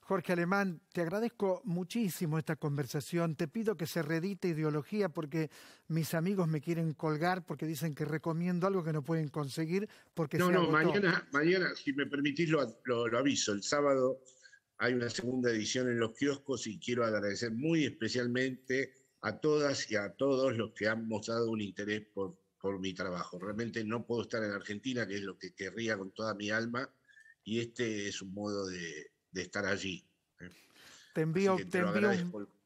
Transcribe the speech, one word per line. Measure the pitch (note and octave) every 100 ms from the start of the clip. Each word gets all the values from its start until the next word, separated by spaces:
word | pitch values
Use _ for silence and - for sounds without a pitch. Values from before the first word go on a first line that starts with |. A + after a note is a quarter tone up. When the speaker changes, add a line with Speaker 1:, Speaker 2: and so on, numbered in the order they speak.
Speaker 1:
Jorge | - G3 -
Alemán, | F3 F3 G3+ G3 D#3+ _
te | -
agradezco | E3 G3+ A#3 - G3 F3+ A#3
muchísimo | E3+ F#3 A#3 G#3 - E3+ D#3
esta | - D#3+
conversación. | D3+ C#3+ C3+ D3+ - E3+ E3+ D3
Te | E3
pido | A3+ A3 F#3
que | E3
se | F3
reedite | D#3+ E3 F#3 F#3+ F#3
Ideología | D#3 D#3 D3+ C#3 G#3 F#3+
porque | D#3+ D3+ D#3+ D#3 - - - _
mis | D#3+ D#3
amigos | E3+ E3+ G3+ E3
me | D#3+
quieren | E3 E3 D#3+
colgar | C#3 D#3+ D3+ F3 F#3 D#3+
porque | D3+ D#3+
dicen | D#3 D#3+
que | C#3+ D3
recomiendo | D#3 E3+ E3 F3+ F3+ F#3
algo | F#3+
que | D#3+
no | D#3
pueden | C#3 E3 D3+
conseguir | D#3 C#3 D#3+ D#3+ F#3 G#3 - _
porque | - D3+ E3
Speaker 2:
No, | F3+
Speaker 1:
se |
Speaker 2:
no, | F#3
Speaker 1:
agotó. | D#3+ D3+ E3
Speaker 2:
mañana, | G#3 F#3+ F3+ -
mañana, | C#3 D#3+ F#3 D#3+ B2
si | -
me | C#3 C#3
permitís, | C#3+ C#3+ C#3 E3
lo, | D#3 B2 - B2+
lo, | A#2 A#2
lo | A#2
aviso. | C#3 A2+ -
El | G2+
sábado | - D3 C#3+ C3+ B2+ C3+ - - - - _ -
hay | A#2
una | B2+ A#2+
segunda | - A#2+ B2+ B2
edición | A2+ G#2 B2+ B2+
en | A#2
los | A2+ -
kioscos | C#3+ C3+ - B2 A2+
y | F#2+
quiero | - A#2+ A#2
agradecer | G#2+ G2+ F#2+ A#2
muy | A2+ D#3 E3 C3
especialmente | - A2 A#2+ B2 B2 C3 B2+ - C3 C3 _ _ _
a | G#2 G#2+
todas | D#3 D3+ D3 - -
y | G#2
a | G2+
todos | - C#3 C3 C3 A2+
los | G#2+
que | - G#2
han | A2+ A2+
mostrado | G#2+ A2 A2+ A#2
un | A2
interés | G2+ F#2+ G#2 G#2+ G#2+
por, | - F#2+ - _ _
por | G2 G2
mi | F#2+
trabajo. | F2+ F#2+ F2 - F2
Realmente | F#2+ G#2 A#2 A#2
no | G#2+ A#2 A2+
puedo | A#2
estar | G#2+ A#2
en | G#2+
Argentina, | G2+ - G#2 C3+ B2 G2+
que | G2+
es |
lo | G2 F2+
que | F#2
querría | - G2 F#2 A2+ G#2
con | F#2+
toda | - A2 G2+
mi | G#2
alma, | A2 A#2 A#2+ C3+ _ _ - - - -
y | A2+
este | A#2 - A#2 G#2 G2+
es | -
un | G2
modo | G2 G#2 G2+ F#2+
de, | F2+ E2+ D2+ - _ _
de | F#2
estar | F2+ G#2 F#2+
allí, | G2 F#2+ F2 _ _ _ _
¿eh? | F2 - _ - - - -
Speaker 1:
Te | -
envío, | D#3+ E3 G3
Speaker 2:
Así | F#3+
que | F3+
te |
Speaker 1:
te | F3+
Speaker 2:
lo | F3+
Speaker 1:
envío | G#3 G#3
un, | F#3 F3 G#2+
Speaker 2:
agradezco. | G2+ _